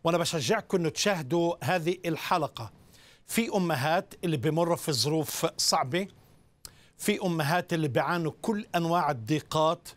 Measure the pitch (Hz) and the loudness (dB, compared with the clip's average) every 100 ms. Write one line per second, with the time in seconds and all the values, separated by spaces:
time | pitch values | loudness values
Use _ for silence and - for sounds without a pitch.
0 | 165 170 175 165 123 220 - 196 165 - | 2 2 0 -2 0 -2 0 0 0 0
1 | 208 185 127 170 170 170 135 185 160 180 | 0 0 0 0 0 0 0 0 0 -4
2 | 175 156 - 180 143 - 110 - - - | -4 -4 0 0 0 -6 -14 -16 -20 -20
3 | - - - - 226 202 175 147 147 175 | -20 -20 -4 -2 0 0 0 2 2 2
4 | - - 175 151 156 156 170 170 - 131 | 0 -6 -2 0 0 2 2 0 -2 -2
5 | 131 160 143 - 160 - - 165 139 170 | 0 0 -2 -2 -4 0 0 0 0 -2
6 | 196 - - - _ _ - - - - | -4 -12 -20 -20 _ _ -20 -20 -20 -4
7 | - 208 190 165 143 180 175 165 151 127 | -2 0 0 0 2 0 0 0 2 0
8 | 151 175 160 - - 208 226 175 165 175 | 0 0 -2 -4 -2 -2 -2 -2 2 2
9 | 151 131 110 151 - 156 156 165 - | 2 -2 -2 -2 0 2 2 0 -8